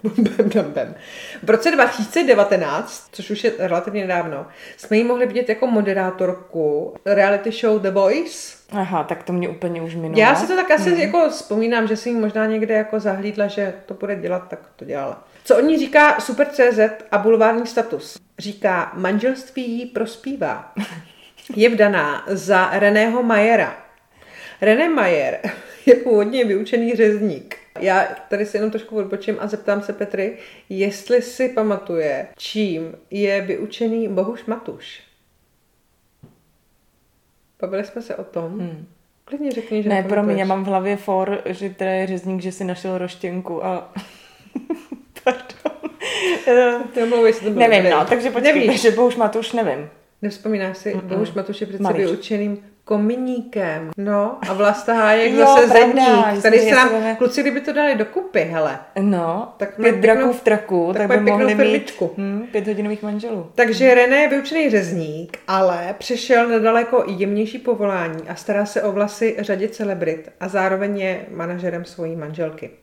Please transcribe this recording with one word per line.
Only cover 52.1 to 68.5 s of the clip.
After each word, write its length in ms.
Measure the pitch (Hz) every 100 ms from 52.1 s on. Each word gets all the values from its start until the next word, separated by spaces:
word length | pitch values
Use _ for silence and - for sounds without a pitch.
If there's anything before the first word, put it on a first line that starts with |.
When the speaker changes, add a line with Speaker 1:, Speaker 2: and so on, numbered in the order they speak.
| - - 208 208 202 - _
Speaker 1:
kominíkem. 1040 | - 208 208 247 254 247 - 214 180 156 160 160
No, 420 | 202 202 208 262 180
a 40 |
Vlasta 400 | 190 208 208 -
Hájek 380 | 233 214 220 226
Speaker 2:
Jo, 60 | -
Speaker 1:
zase 280 | 277 277 240
Speaker 2:
pravda, 380 | 233 240 269
Speaker 1:
zedník, 300 | 262 208 220
Speaker 2:
že 40 | 202
Speaker 1:
který 180 | 220 226
Speaker 2:
jsme 100 | 220
Speaker 1:
se 40 | 262
nám, 120 | 254
Speaker 2:
si 60 |
to 60 | 220
ne- 140 | 220
Speaker 1:
kluci, 260 | 226 247 269
kdyby 200 | 277 277
to 120 | 277
dali 220 | 294 294
dokupy, 460 | 240 214 - 381 202
hele. 380 | 165 165 156 135 - -
Speaker 2:
No, 540 | 196 185 165 175 - -
Speaker 1:
Tak 200 | 202 -
Speaker 2:
pět 20 | 233
Speaker 1:
mají 120 | 196
Speaker 2:
draků 160 | 220 226
Speaker 1:
pěknou, 140 | 262
Speaker 2:
v 80 | 240
traku, 440 | - 214 208 185 170
Speaker 1:
tak 40 | 190
Speaker 2:
tak 100 | 202
Speaker 1:
mají 120 | 233
Speaker 2:
by 40 |
Speaker 1:
pěknou 140 | 208 208
Speaker 2:
mohli 160 | -
mít, 80 | 208
Speaker 1:
firmičku. 480 | 214 285 285 - 175 -
Speaker 2:
hm, 300 | 196 202 240
pět 140 | 214 202
hodinových 340 | 208 208 208
manželů. 480 | 208 208 233 214 160
Speaker 1:
Takže 400 | - 226 214 262
René 220 | 247 247 269
je 120 | 294
vyučený 420 | 277 277 320 294
řezník, 680 | 214 175 175 160 151 170 - -
ale 460 | 190 190 175 175 202
přešel 500 | - 240 - 240 240
na 100 | 226
daleko 460 | 220 233 233 247 190
jemnější 520 | 185 196 208 220 247
povolání 640 | 247 220 202 190 165 160 -
a 60 |
stará 320 | 170 -